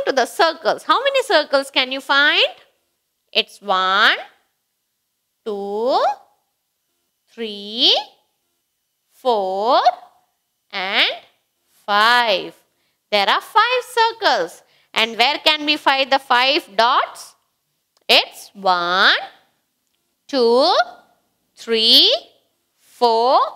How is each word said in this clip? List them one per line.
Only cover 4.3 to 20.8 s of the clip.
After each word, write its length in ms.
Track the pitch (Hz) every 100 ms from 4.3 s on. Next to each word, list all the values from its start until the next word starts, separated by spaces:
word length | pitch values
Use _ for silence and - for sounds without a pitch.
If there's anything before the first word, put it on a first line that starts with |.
| _ _ _ _ _ _ _ _ _ _ _ -
two, 480 | 202 202 208 233 339 622 831 _ _ _ _ _ _ _ _ _ _ _
three, 720 | - 226 208 202 226 302 523 831 _ _ _ _ _ _ _ _ _ _
four, 720 | _ 262 220 190 190 220 302 554 - - _ _ _ _ _ _
and 400 | 180 185 220 349 679 - _ _ _ _ _
five. 720 | - 208 220 247 233 185 165 - _ _ _ _ _
There 180 | 208 196
are 120 | 294
five 420 | - 415 453 508 480 -
circles. 640 | 453 453 392 247 170 - _ _ _
And 240 | - 226 220
where 200 | 240 294
can 280 | - 302 294
we 100 | 302
find 320 | - 269 269
the 80 | 269
five 480 | - 240 262 294 - 202
dots? 580 | 226 302 - - - _ _ _ _ _ _ _ -
It's 420 | 262 415 - -
one, 640 | 208 196 180 175 185 220 403 784 - _ _ _ _ _ _ _ _ -
two, 440 | 277 233 240 311 466